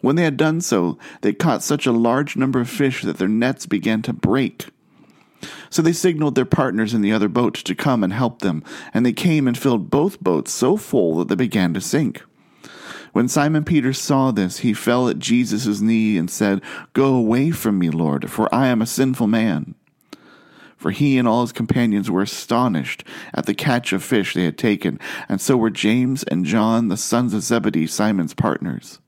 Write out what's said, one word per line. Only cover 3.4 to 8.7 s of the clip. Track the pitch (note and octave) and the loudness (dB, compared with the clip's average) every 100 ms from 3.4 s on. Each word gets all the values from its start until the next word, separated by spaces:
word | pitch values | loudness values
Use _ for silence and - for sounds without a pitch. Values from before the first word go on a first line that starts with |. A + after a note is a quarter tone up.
| A#2+ C3+ - | 0 -2 -4
began | G#2 G2 A2 | -2 0 -2
to | A2 | -2
break. | - - A#2+ B2+ - - _ _ _ - _ _ _ - - - | -2 0 0 0 -4 -18 _ _ _ -20 _ _ _ -18 -18 -6
So | - | 2
they | D#3+ | 2
signaled | E3 F#3 D#3+ D3+ | 4 2 2 0
their | B2+ | 2
partners | B2+ - C3 G#2 G#2+ | 2 2 2 0 0
in | A2+ | 0
the | G2+ | 2
other | A2 G2+ | 2 2
boat | A#2+ A#2+ | 2 0
to | - - F#2 | -2 -8 -2
come | D3 B2 | 0 2
and | F#2+ | 0
help | G#2 B2 B2 | 0 -2 -2
them, | G2+ D#2 - | -4 -4 -6